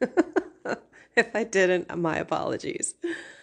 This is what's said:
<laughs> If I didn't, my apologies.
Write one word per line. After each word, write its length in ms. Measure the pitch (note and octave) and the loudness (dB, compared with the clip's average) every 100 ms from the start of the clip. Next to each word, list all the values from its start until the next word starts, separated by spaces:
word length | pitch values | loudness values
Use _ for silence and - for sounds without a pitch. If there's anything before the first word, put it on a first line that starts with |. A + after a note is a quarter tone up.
<laughs> 60 | B3+ - - - - - - - - - _ - | 0 2 0 0 -4 -8 -8 -8 -8 -20 _ 2
If 180 | A3+ | 2
I 100 | G#3 | 0
didn't, 520 | A3+ G3 F#3 F3+ - - | 0 4 4 4 0 -2
my 200 | E3+ D#3 | -2 -2
apologies. 760 | E3 D#3+ - - - - - - E4+ E4+ - - | -2 -2 -2 -4 -4 -6 -8 -6 -8 -8 -12 -20